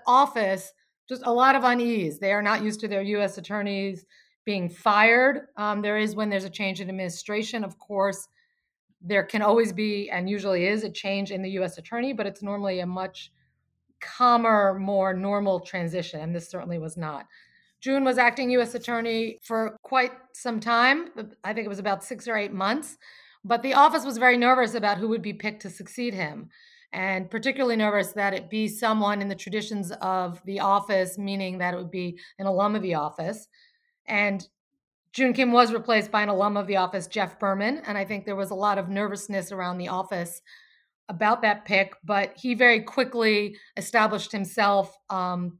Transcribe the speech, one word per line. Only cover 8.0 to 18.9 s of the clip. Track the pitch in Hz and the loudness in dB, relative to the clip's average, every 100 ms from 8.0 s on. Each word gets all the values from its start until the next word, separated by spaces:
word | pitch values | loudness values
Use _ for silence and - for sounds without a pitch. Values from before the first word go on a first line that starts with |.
| 196 190 - _ _ _ _ _ _ _ | 0 -2 -12 _ _ _ _ _ _ _
there | 175 202 | 0 0
can | 190 214 | 0 2
always | 208 233 220 | 4 4 4
be, | 180 214 202 202 | 0 -2 -2 -4
and | 180 185 | -4 -2
usually | 202 196 180 190 | -2 0 2 2
is, | 214 | 0
a | 202 | -4
change | - 196 196 196 | -6 -4 -4 -4
in | 190 | -6
the | 190 | -6
U | 190 | -4
S | 180 165 | -4 -6
attorney, | - 233 262 | -10 -4 -4
but | 220 202 | -4 -6
it's | - | -6
normally | 202 202 196 180 | -6 -4 -2 -2
a | 180 | -4
much | 185 190 - - _ _ _ _ _ _ _ | -6 -8 -10 -20 _ _ _ _ _ _ _
calmer, | - - 247 233 226 214 196 190 | -16 2 4 6 6 4 4 2
more | 190 196 190 | 0 2 2
normal | 185 196 202 202 180 | 0 0 0 2 0
transition, | - 185 165 175 165 151 | -4 -6 -4 -4 -6 -8
and | 165 | -6
this | 170 - | -6 -6
certainly | 180 175 170 | -10 -8 -6
was | 156 175 | -8 -8
not. | 156 143 - - _ _ _ _ | -8 -8 -14 -20 _ _ _ _
June | 262 269 | 0 2
was | 262 247 | 4 4
acting | 240 254 247 | 4 2 2
U | 247 | 2
S | 233 | 2
attorney | 233 - | -4 -4